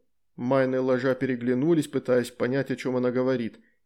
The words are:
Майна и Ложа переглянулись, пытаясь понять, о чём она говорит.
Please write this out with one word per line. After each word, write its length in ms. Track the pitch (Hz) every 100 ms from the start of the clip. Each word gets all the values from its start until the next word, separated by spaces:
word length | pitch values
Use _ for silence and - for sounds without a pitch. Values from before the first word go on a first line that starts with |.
| _ _ _ -
Майна 380 | 123 135 131 131
и 40 |
Ложа 360 | 131 127 135 127
переглянулись, 720 | 131 123 120 127 156 165 143
пытаясь 440 | 135 127 127 120
понять, 400 | - 120 135 131
о 60 | 127
чём 180 | 135 123
она 160 | 123
говорит. 480 | 123 127 131 110 - _ _